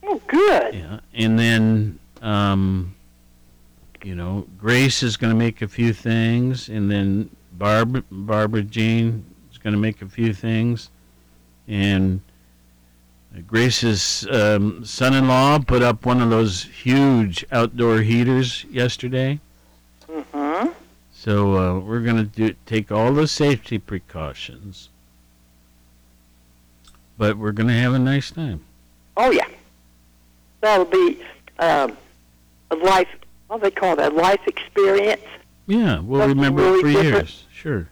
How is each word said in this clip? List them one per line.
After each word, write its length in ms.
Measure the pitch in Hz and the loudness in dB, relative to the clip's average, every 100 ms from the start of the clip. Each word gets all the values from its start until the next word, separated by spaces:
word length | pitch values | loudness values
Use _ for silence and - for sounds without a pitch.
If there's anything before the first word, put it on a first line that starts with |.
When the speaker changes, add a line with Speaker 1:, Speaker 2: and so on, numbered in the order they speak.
Speaker 1:
Oh, 200 | 403 349 - | -4 -6 -2
good. 480 | 294 415 311 - | 2 4 2 0
Speaker 2:
Yeah. 260 | 101 80 107 - | -6 -10 -14 -12
And 260 | 117 113 113 | -4 0 2
then, 600 | 117 113 110 110 107 - - - | 4 4 2 2 0 -6 -20 -12
um, 720 | 113 104 101 98 95 95 90 95 - _ _ _ _ _ _ _ - - | -4 0 2 2 0 -2 -6 -14 -20 _ _ _ _ _ _ _ -20 -20
you 120 | 101 | -14
know, 320 | 90 87 101 - 95 | -10 -6 -8 -8 -8
Grace 440 | 104 123 135 - | 0 2 2 0
is 160 | 123 101 | -4 -2
gonna 160 | 117 | 0
make 260 | 110 117 - | 2 0 -2
a 80 | 107 | -10
few 240 | - 117 | -2 -2
things, 800 | 107 117 113 113 120 123 127 - | 0 -2 0 0 0 0 -4 -8
and 200 | 110 101 | -4 -2
then 380 | 101 98 98 110 - _ 87 | 0 0 0 -4 -12 _ -6
Barb-, 480 | 101 107 117 127 - | 0 2 0 -4 -8
Barbara 520 | 98 104 107 107 110 | -14 -4 -2 0 -2
Jean 600 | 101 113 110 113 117 110 - - _ | -4 -2 0 0 0 -4 -10 -20 _
is 60 | - | -12
gonna 180 | 107 104 | -4 -2
make 240 | 110 104 | -2 -4
a 80 | 95 | -14
few 240 | 104 117 | -4 -4
things, 560 | 98 113 113 117 117 - _ _ _ _ _ _ _ - | -2 -4 -2 -2 -4 -8 _ _ _ _ _ _ _ -8
and 540 | 104 98 98 95 92 - _ _ _ _ _ _ _ _ _ _ 92 85 | -2 0 2 0 -2 -8 _ _ _ _ _ _ _ _ _ _ -20 -4
Grace's, 800 | 113 123 120 117 101 - - - | 0 2 2 0 0 -2 -6 -2
um, 520 | 127 104 104 104 85 | 2 2 4 0 -2
son-in-law 760 | 110 - 127 135 131 127 135 151 | -12 -2 2 2 4 4 4 2
put 240 | 135 127 | 2 2
up 240 | 123 113 123 | 2 2 0
one 160 | 123 | 2
of 80 | 120 | 4
those 340 | 110 110 90 | 2 2 -2
huge 800 | - - 127 135 139 123 107 85 - | -10 -8 0 4 4 4 2 -4 -4
outdoor 480 | 127 117 120 117 110 | -2 -2 0 2 2
heaters 640 | 107 117 120 131 127 - - | 2 2 2 2 0 -6 -8
yesterday. 680 | 127 123 - 123 127 131 147 _ _ _ _ _ _ - | -4 -4 -4 -6 -4 -2 -4 _ _ _ _ _ _ -14
Speaker 1:
Mm-hmm. 600 | 160 - 143 143 170 262 339 - _ _ | -12 -10 -6 -4 -4 -4 -8 -20 _ _
Speaker 2:
So, 420 | - - 104 101 | -14 -2 0 2
uh, 260 | 95 92 92 | 0 0 -4
we're 200 | 95 117 | -4 -4
gonna 240 | 117 113 | -2 0
do, 300 | 107 107 110 87 | -2 -2 -2 -2
take 260 | - 110 104 | -6 -6 -2
all 220 | 104 113 | -2 0
the 160 | 143 156 | 2 0
safety 500 | - 143 139 - 110 | 0 0 0 -4 -10
precautions, 1120 | - 98 - 85 76 65 - 65 101 92 - _ _ _ _ _ _ _ _ _ _ _ _ _ _ _ _ _ _ _ _ _ _ - | -8 -12 -12 -12 -12 -12 -16 -16 -20 -20 -20 _ _ _ _ _ _ _ _ _ _ _ _ _ _ _ _ _ _ _ _ _ _ -2
but 180 | 107 104 | -2 0
we're 160 | 107 | -4
gonna 260 | 104 113 120 | -2 0 2
have 140 | 123 | 0
a 60 | 131 | 0
nice 320 | 127 139 - | 0 0 -4
time. 340 | - 156 82 - _ _ _ _ - | -8 -8 -8 -12 _ _ _ _ -2
Speaker 1:
Oh, 120 | 240 | 0
yeah. 160 | 214 - - _ _ _ _ _ _ _ _ _ _ | 2 -2 -10 _ _ _ _ _ _ _ _ _ _
That'll 240 | 214 208 175 | 2 2 2
be, 360 | 185 175 - - - - - | 2 2 0 -12 -20 -20 -4
um, 360 | 165 151 131 - - _ _ _ _ _ _ | 0 0 -2 -6 -20 _ _ _ _ _ _
a 60 | 160 | 0
life, 320 | 180 190 180 - - - _ | 4 4 2 -6 -20 -20 _
what 100 | 220 | -2
do 60 | |
they 60 | 202 | -2
call 260 | - 185 160 | 0 0 2
that, 180 | 147 | 0
life 260 | 151 175 202 - | 2 2 2 -2
experience? 720 | - - - 196 196 202 208 - - _ _ - | -6 -6 2 2 4 0 -2 -8 -20 _ _ -2
Speaker 2:
Yeah, 340 | 214 214 92 | 0 2 0
we'll 200 | 90 139 | -2 0
Speaker 1:
Something 160 | 139 139 | 2 2
Speaker 2:
remember 240 | 139 139 | 2 2
Speaker 1:
really 160 | 370 370 | 4 4
Speaker 2:
it 40 | |
for 60 | 147 | 4
Speaker 1:
different. 400 | 147 151 - - | 4 4 2 -2
Speaker 2:
years. 160 | - - | -12 -20
Sure. 360 | - 165 117 80 | -14 -6 -6 -6